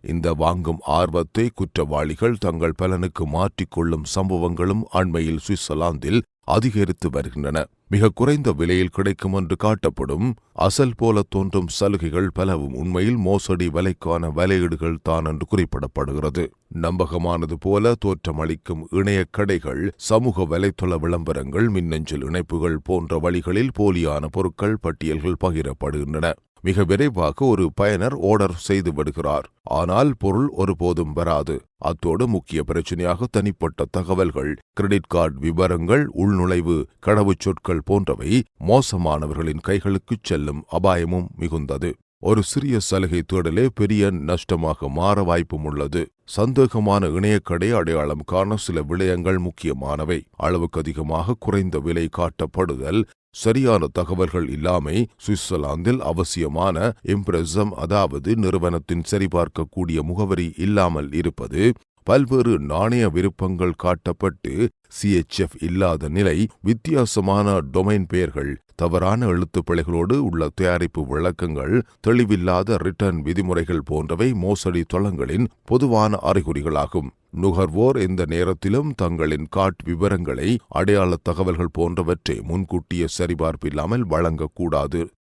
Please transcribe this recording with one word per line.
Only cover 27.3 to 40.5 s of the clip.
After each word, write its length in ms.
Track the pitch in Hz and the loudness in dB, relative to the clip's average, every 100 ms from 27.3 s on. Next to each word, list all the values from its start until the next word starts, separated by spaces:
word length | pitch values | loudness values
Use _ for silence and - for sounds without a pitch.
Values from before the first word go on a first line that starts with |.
| 73 135 | 2 2
ஒரு 200 | 101 85 | 4 2
பயனர் 420 | - 101 98 113 139 | 2 2 2 0 0
ஆர்டர் 300 | 95 107 98 85 | 2 4 2 -2
செய்து 340 | - 98 85 | 0 0 0
விடுகிறார், 540 | 73 76 76 73 73 - _ - | -2 -4 -2 -2 -2 -4 _ -4
ஆனால் 400 | 73 87 98 143 127 | -2 2 2 2 2
பொருள் 300 | 98 98 139 | 0 0 0
ஒருபோதும் 640 | - 95 85 87 85 80 | 0 0 2 0 0 -2
வராது. 420 | 76 85 76 73 69 _ _ | -2 0 0 0 -6 _ _
அத்தோடு, 460 | 76 80 85 82 123 | -4 -2 -2 0 0
முக்கிய 320 | 98 - 80 | 0 -2 -6
பிரச்சனையாக 640 | 71 82 80 85 87 87 123 | -2 -4 -4 -4 -2 -2 -2
தனிப்பட்ட 540 | 104 101 95 82 - 71 | 0 0 -2 -4 -4 -4
தகவல்கள், 600 | 92 87 92 92 67 71 - _ | -4 -2 0 2 0 -4 -6 _
கிரெடிட் 340 | - 98 101 80 | -4 0 0 0
கார்டு 300 | 87 80 67 | 0 0 0
விவரங்கள், 640 | 80 82 92 87 87 131 147 | -2 2 2 0 2 2 2
உள்நுழைவு 640 | - 98 95 90 90 82 80 65 _ | 0 2 2 2 2 2 0 -2 _
கடவுச்சொற்கள் 840 | - 107 101 90 98 87 - 82 73 | 2 4 4 2 -2 -4 -4 -4 0
போன்றவை 460 | 101 90 58 67 123 113 _ | 0 0 -4 2 2 0 _
மோசமானவர்களின் 1040 | 82 123 131 92 82 76 76 73 80 76 | 2 2 2 0 0 0 -2 -4 -4 -4
கைகளுக்குச் 600 | - 98 101 95 - 117 | -2 0 0 -2 -2 -6
செல்லும் 400 | - 80 73 | -2 -2 -2